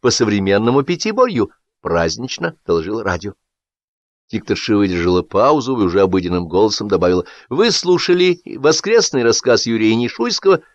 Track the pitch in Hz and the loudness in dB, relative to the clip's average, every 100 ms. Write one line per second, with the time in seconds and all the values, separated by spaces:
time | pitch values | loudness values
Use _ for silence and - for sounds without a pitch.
0 | 127 - 107 101 95 98 117 135 139 175 | -2 0 0 0 2 2 2 0 0 -4
1 | 214 220 247 151 104 - _ _ 90 85 | -2 0 0 2 -4 -4 _ _ -4 0
2 | 85 80 127 - 170 - - 85 82 110 | 0 -4 -10 -8 -8 -8 -4 -2 -2 -6
3 | 98 87 98 - _ _ _ _ _ _ | -4 -6 -8 -14 _ _ _ _ _ _
4 | _ _ _ 110 - 101 - 104 101 87 | _ _ _ -10 -6 -6 0 0 2 0
5 | 87 90 - 95 127 151 120 127 95 92 | 0 0 0 0 2 2 -2 -2 0 2
6 | 98 92 87 87 87 87 110 - 104 95 | 2 0 -2 -4 -2 0 0 0 -2 0
7 | 90 90 - - - 135 233 - 175 180 | 2 0 -2 -12 -10 0 0 0 0 0
8 | - 180 180 175 - - 139 160 202 226 | 2 2 2 0 -6 -2 0 0 2 2
9 | - 139 117 113 127 113 - 113 110 113 | 2 0 2 2 2 0 2 0 2 0
10 | 123 - 233 - 196 190 - | -2 -2 -4 0 2 2 0